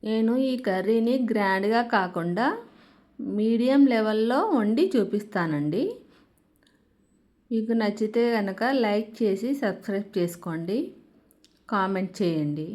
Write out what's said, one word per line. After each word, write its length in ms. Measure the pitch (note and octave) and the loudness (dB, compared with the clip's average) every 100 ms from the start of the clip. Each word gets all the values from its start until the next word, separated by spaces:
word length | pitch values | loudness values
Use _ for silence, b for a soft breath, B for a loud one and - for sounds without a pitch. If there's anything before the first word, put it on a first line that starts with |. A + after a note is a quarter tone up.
| G#3+ | -2
నేను 260 | A3 A3 B3 C4+ | 0 2 2 0
ఈ 20 | B3+ B3+ | 0 -2
కర్రీని 480 | F#3 F#3+ A3+ A3+ C4 A#3 | -2 2 2 2 2 0
గ్రాండ్గా 500 | G#3+ G3+ F#3+ G3 A3+ A#3+ A3+ | 0 2 2 2 0 2 0
కాకుండా 520 | F3+ F3+ E3+ F3 B3+ A4+ - B B B B _ G#3+ G3+ | 0 -2 -2 0 -2 -2 -10 B B B B _ -6 -2
మీడియం 480 | G#3+ A3+ B3 C#4 C#4 | 0 2 4 6 6
లెవెల్లో 480 | A#3 G#3+ G#3+ A3+ B3+ A4 D4+ | 6 2 0 0 0 2 2
వండి 280 | G#3 A3+ F#4 C4+ | 2 2 2 2
చూపిస్తానండి. 880 | F#3+ G#3 - F#3+ E3+ D3+ D3 E3+ F#4 B4 - b b _ _ _ _ _ _ _ _ _ _ _ _ | 0 -2 -4 -4 -2 -2 -2 -2 -4 -6 -16 b b _ _ _ _ _ _ _ _ _ _ _ _
మీకు 200 | A3+ A3 A#3 | -4 0 0
నచ్చితే 440 | G#3+ G#3 G#3+ A3+ A#3+ | 0 0 -2 2 2
కనుక 280 | A3+ G3 F#3+ A#3 C4+ | 2 -2 -2 0 2
లైక్ 260 | A3 G#3 A3 - | 2 0 -2 -2
చేసి 280 | A3 F#3+ A#3 C#4 | 0 0 -2 -2
సబ్స్క్రైబ్ 500 | A3 F3+ - G3 G3+ - | -2 -4 -4 -6 -4 -2
చేసుకోండి, 580 | E3+ E3+ - D#3+ E3 A3 E4 - - _ _ _ _ _ - | -2 -4 -8 -8 -4 -4 -4 -10 -20 _ _ _ _ _ -4
కామెంట్ 400 | G#3 F#3+ F#3+ F#3 - | -2 0 0 -4 -2
చేయండి. 460 | F3+ D#3+ D3 D3 D#3+ | 0 0 -2 -4 -6